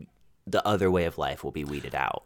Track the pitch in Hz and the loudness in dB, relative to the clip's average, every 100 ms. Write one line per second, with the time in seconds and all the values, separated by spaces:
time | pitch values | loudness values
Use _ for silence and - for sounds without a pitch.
0 | - _ _ _ - 104 101 101 92 90 | -20 _ _ _ -2 0 2 4 4 4
1 | 85 80 69 69 71 78 71 73 64 67 | 2 0 -4 -4 -6 -6 -6 -6 -6 -4
2 | 64 - | -2 -2